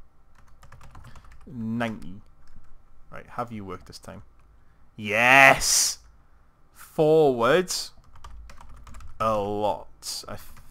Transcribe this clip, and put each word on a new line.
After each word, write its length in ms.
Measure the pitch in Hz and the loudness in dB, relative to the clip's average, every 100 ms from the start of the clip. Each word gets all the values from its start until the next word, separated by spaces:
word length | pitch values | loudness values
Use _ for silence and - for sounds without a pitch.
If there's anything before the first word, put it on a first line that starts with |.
| - - - - - - - - - - - - - - - | -20 -20 -20 -20 -20 -20 -20 -18 -18 -16 -16 -18 -18 -18 -16
ninety. 680 | 127 110 117 117 104 80 101 - - - - - - - - - | -10 -6 -4 -4 -6 -10 -14 -18 -18 -14 -12 -12 -14 -16 -20 -16
Right, 160 | 110 - - | -16 -14 -10
have 160 | 120 | -10
you 100 | 110 | -10
worked 220 | 98 90 - | -12 -12 -14
this 100 | - | -18
time? 260 | - 90 - - - - - _ - - | -18 -18 -20 -20 -20 -20 -20 _ -20 -12
Yes! 1040 | 104 107 120 135 135 131 - - - - - - - - _ _ _ | -2 2 8 10 10 8 2 2 0 -4 -14 -20 -20 -20 _ _ _
Forwards. 1200 | - - - 151 160 147 123 117 170 185 - - - - - - - - - - - - - - - | -20 -12 0 4 6 6 4 4 4 2 -6 -8 -14 -20 -18 -16 -16 -16 -18 -18 -18 -16 -14 -12 -4
A 160 | 110 107 | -2 0
lot, 880 | 101 104 104 - - - - - - | -2 -2 -2 -2 -8 -16 -12 -12 -12
I 80 | 104 - - - | -14 -14 -18 -18